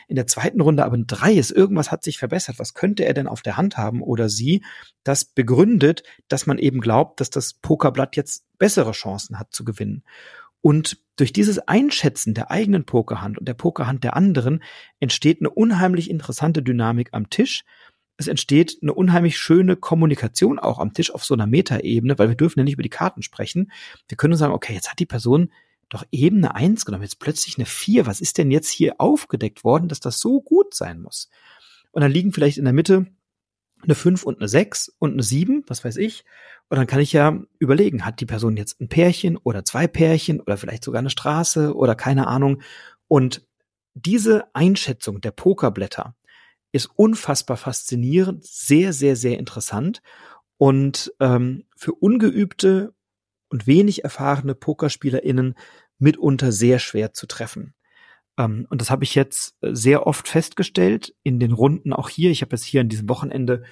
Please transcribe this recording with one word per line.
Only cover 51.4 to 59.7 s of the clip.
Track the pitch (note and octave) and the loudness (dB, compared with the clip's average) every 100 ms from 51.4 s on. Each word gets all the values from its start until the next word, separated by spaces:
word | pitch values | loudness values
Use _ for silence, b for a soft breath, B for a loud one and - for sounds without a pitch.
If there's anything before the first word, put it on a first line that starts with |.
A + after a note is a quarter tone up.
| B2 C3 - _ | 0 -4 -12 _
für | - | -10
ungeübte | - G3+ A#3+ G#3+ G3+ G3 - F#3+ F#3+ G#3 - _ _ _ _ _ | -2 2 2 2 0 -2 0 2 2 0 -10 _ _ _ _ _
und | C3 G#2+ | -4 4
wenig | D#3 G#3 F#3 C#3+ | 4 4 0 -6
erfahrene | - C#3 C#3 C3+ C3 | -4 -2 -2 -2 -6
PokerspielerInnen | - D3 D3 - - B2+ - B2+ B2+ B2 b b b _ | -6 -4 -4 -4 -2 -2 0 0 0 -4 b b b _
mitunter | C#3 - - C3 C3+ | 2 2 0 0 0
sehr | G#2 A#2+ B2 | 0 2 2
schwer | - G#2+ G#2+ | 0 -6 -6
zu | - - | -8 -14
treffen. | - A#2 - - _ b b b b _ - | -12 -12 -12 -16 _ b b b b _ -4
Ähm, | A#2 A2 - | -4 -4 -6
und | C3 | -6
das | A2+ | -4
habe | C3 | -2
ich | C#3 - | 0 0
jetzt | C3+ - - - | 0 -2 -10 -8
sehr | - | -6